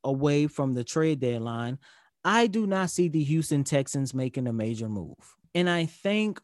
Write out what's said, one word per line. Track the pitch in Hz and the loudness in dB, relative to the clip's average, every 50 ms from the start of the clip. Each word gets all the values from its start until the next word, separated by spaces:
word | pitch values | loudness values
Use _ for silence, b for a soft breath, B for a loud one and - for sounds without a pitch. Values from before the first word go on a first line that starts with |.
| - | -4
away | 135 135 135 143 147 147 147 147 151 | -2 0 2 2 2 4 4 2 0
from | - - 143 135 127 | 0 -2 -2 -2 -2
the | 123 120 | -2 -4
trade | - - 160 160 160 156 135 | -2 -2 0 2 2 0 0
deadline, | 127 123 120 117 113 117 117 117 117 120 127 139 b b b b b b b b - | 0 -2 -2 -2 -4 -4 -4 -4 -4 -6 -6 -8 b b b b b b b b 0
I | 175 202 233 240 233 | 2 4 4 4 4
do | 190 226 220 | 2 0 0
not | 202 196 190 185 175 | 0 0 0 0 0
see | - - 180 175 | 0 0 0 2
the | 147 160 151 | 2 2 2
Houston | 139 156 160 156 - 151 143 139 | 2 2 2 2 2 2 0 2
Texans | - 151 139 135 - - 143 135 123 - | 2 2 0 0 0 -2 -2 -2 -2 -2
making | 131 131 131 - 135 127 123 | -2 -4 -4 -2 -4 -4 -2
a | 113 | -2
major | 113 110 113 117 110 117 110 | -2 -2 -2 -2 -4 -4 -6
move. | 107 101 85 - - - - - - _ _ _ - | -6 -6 -8 -10 -12 -18 -20 -20 -20 _ _ _ -2
And | 175 175 175 | 0 2 2
I | 175 175 165 160 | 2 0 0 -2
think | - - - 196 202 214 214 214 196 - | -4 -4 -2 0 0 0 0 -2 -4 -6